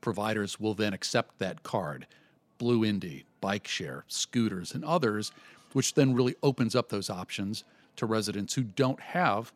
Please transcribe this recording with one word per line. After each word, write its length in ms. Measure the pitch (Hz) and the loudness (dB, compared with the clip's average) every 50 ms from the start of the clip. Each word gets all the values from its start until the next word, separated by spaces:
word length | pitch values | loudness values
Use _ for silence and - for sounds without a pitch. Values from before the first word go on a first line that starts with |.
providers 580 | - 120 101 92 104 110 110 110 104 98 - - | -2 -4 -2 -2 -2 0 0 0 -2 -4 -4 -2
will 160 | 104 107 107 | -2 -2 0
then 180 | 92 107 104 98 | 2 0 0 0
accept 460 | 95 - - - 120 110 - - _ | -2 -6 0 0 0 0 0 -4 _
that 240 | 95 92 87 - _ | -4 -4 -4 -8 _
card, 420 | - - 110 90 76 73 67 65 _ - - _ _ _ _ _ _ _ _ | -4 -2 -2 -2 -2 -6 -8 -12 _ -20 -20 _ _ _ _ _ _ _ _
Blue 260 | 120 120 123 117 110 | 0 2 4 4 4
Indy, 400 | 107 104 98 90 90 73 69 - _ _ _ | 2 2 0 -2 -6 -10 -12 -16 _ _ _
Bike 260 | - 98 98 104 _ - | -2 -2 -2 -2 _ -6
Share, 380 | - - 90 73 65 69 - _ | -6 -6 -6 -8 -10 -12 -12 _
Scooters, 680 | - - - - - 123 117 107 95 92 87 - - | -6 -6 -6 -2 0 2 2 2 0 -4 -8 -8 -8
and 100 | 143 - | -8 -2
others, 460 | 151 165 175 143 113 107 107 107 - - - - - - - - _ - | 0 0 2 2 2 0 0 -4 -6 -10 -14 -20 -20 -20 -20 -20 _ -2
which 220 | 135 131 - - | 0 0 2 4
then 180 | - 139 135 127 | 6 6 6 6
really 220 | 120 127 123 127 - - | 4 4 2 2 2 2
opens 320 | 143 131 - 127 113 - | 2 4 4 2 2 4
up 140 | 127 117 - | 0 0 0
those 200 | - 101 95 - | -4 -4 -4 -4
options 540 | 101 90 92 - - - 98 98 110 - - _ _ _ _ _ _ | -6 -8 -8 -10 -6 -6 -4 -4 -6 -8 -10 _ _ _ _ _ _
to 100 | - - | -6 -2
residents 480 | 110 110 110 107 104 95 101 101 - - | 0 0 0 0 0 -2 -2 -4 -2 -2
who 80 | 139 | -2
don't 380 | 127 110 95 - 131 131 - - | -2 -2 2 2 2 2 2 -2
have 520 | - - - 175 180 120 101 104 117 - - | -8 -4 -2 2 2 2 2 2 -2 -6 -14